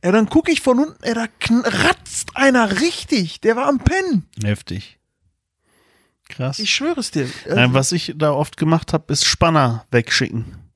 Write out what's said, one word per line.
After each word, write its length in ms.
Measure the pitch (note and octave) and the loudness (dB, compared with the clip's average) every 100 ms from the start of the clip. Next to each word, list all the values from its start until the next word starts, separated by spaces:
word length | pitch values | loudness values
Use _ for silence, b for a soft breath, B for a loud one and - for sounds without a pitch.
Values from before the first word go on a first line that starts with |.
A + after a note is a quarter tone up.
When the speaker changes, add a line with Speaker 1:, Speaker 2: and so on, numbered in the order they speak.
Speaker 1:
Ey, 100 | F3 | 2
dann 160 | G3+ G#3+ | 2 4
guck 220 | D#4 E4 | 2 2
ich 120 | D#4+ | 0
von 180 | - B3 | 2 2
unten, 240 | D4+ - | 0 -2
ey, 100 | - | -6
da 120 | A3+ A3+ _ | -4 -4 _
kn-, 220 | - A3+ | 0 2
ratzt 680 | B3+ G#3 D#4+ F#4 - - - - | 2 0 0 0 -4 -12 -10 0
einer 440 | C4+ B3+ A3+ G3 | 2 4 2 2
richtig. 600 | D#4+ - - C4 E3+ - | -2 -2 -2 -2 -2 -4
Der 140 | A3 A3+ | -4 -2
war 120 | C4 | -2
am 100 | C#4 | 0
Pennen. 460 | - F4+ F#4+ A#3 - - | 0 0 0 -2 -4 -6
Speaker 2:
Heftig. 540 | G#2 G#2 - F2+ - _ _ _ _ _ _ _ _ _ _ _ _ _ _ | -4 -4 -6 -12 -12 _ _ _ _ _ _ _ _ _ _ _ _ _ _
Krass. 280 | - B2+ C3+ | -8 -6 -4
Speaker 1:
Ich 140 | G#3 | -2
schwöre 260 | - D4 E4+ | -2 -2 -4
es 120 | A3 | -4
dir. 160 | - B2+ - - | -4 -4 -8 -4
Also 100 | - | 2
Speaker 2:
Nein, 180 | B2 | 4
was 180 | C3 C3+ | 4 0
ich 220 | F3 - D3 | -2 -4 -2
da 140 | D#3 | 0
oft 260 | C#3+ D3 - | 0 -4 -2
gemacht 360 | D#3 E3 - | 2 2 2
hab, 180 | D#3 - | -4 -2
ist 140 | D3 - | -2 0
Spanner 600 | - E3 D#3 C3 A#2 - | 2 2 4 2 0 0
wegschicken 680 | A#2+ A2+ - B2+ A#2 A2+ - - | 0 2 -2 -2 -4 -8 -14 -20